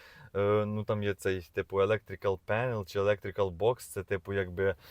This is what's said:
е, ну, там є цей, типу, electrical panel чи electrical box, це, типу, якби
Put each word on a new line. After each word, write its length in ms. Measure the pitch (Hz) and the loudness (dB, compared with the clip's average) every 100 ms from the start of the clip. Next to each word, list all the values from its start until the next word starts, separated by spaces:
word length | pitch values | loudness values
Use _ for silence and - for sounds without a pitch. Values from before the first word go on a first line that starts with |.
| - - - | -20 -20 -8
е, 300 | 95 101 107 104 | 0 4 4 2
ну, 180 | 107 | -2
там 180 | 104 107 | -2 -2
є 120 | 101 | 0
цей, 360 | 98 98 95 87 | -2 0 -2 -4
типу, 240 | - 92 95 | -6 -2 2
electrical 600 | 98 107 - 95 101 95 - | 2 2 -2 -6 -2 -2 -2
panel 380 | 107 127 113 | -2 -2 -4
чи 160 | 98 101 | -4 -2
electrical 560 | 98 104 101 92 98 85 | 0 0 -2 -2 -2 2
box, 200 | 107 127 | 0 0
це, 260 | - - | -4 -8
типу, 300 | 92 98 - | -4 -4 -2
якби 420 | 98 92 90 98 92 - | -2 -2 0 0 0 -8